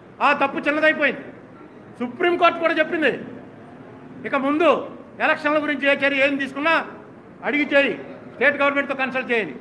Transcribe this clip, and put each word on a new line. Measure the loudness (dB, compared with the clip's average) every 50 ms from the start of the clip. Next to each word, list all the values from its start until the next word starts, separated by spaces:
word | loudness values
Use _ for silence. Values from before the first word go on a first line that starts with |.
| -20 -16 -4 0 2
ఆ | 2 2 2 2
తప్పు | 0 -2 -2 -2
చిన్నదైపోయింది. | -2 0 2 4 2 2 4 2 0 0 -2 -8 -14 -18 -20 -20 -20 -20 -20 -20 -20 -20 -20 -20 -16 -10 -8
సుప్రీంకోర్టు | -8 -6 -4 0 0 2 2 4 4 4 4 4 0
కూడా | 0 2 2
చెప్పింది, | 0 0 0 0 0 0 0 -2 -6 -12 -14 -16 -18 -18 -20 -20 -20 -20 -20 -20 -20 -20 -20 -20 -20 -18 -16 -12 -8 -4
ఇక | -2 -2 0
ముందు | 0 2 4 4 4 4 4 0 -6 -12 -16 -18 -16 -6 -2 0
ఎలక్షన్ల | 0 0 2 0 0 0 0 0
గురించి | 0 -2 0 2 2
ఏ | 2 2 2
చర్య | 0 2 2 2
ఏం | 2 2 0 -4
తీసుకున్నా | -4 -4 -2 0 2 2 2 0 -2 -8 -16 -18 -20 -20 -20 -20 -20 -16 -8 -4
అడిగి | -2 0 0 0 2 4
చేయి, | 4 4 2 0 -4 -8 -14 -16 -16 -18 -14 -4
స్టేట్ | 0 2 2 2 4
గవర్నమెంట్తో | 2 2 2 0 -2 -4 -4 -4 -4
కన్సల్ట్ | -4 -4 -4 -4 -2 -2
చేయని. | -2 -2 -2 -6 -12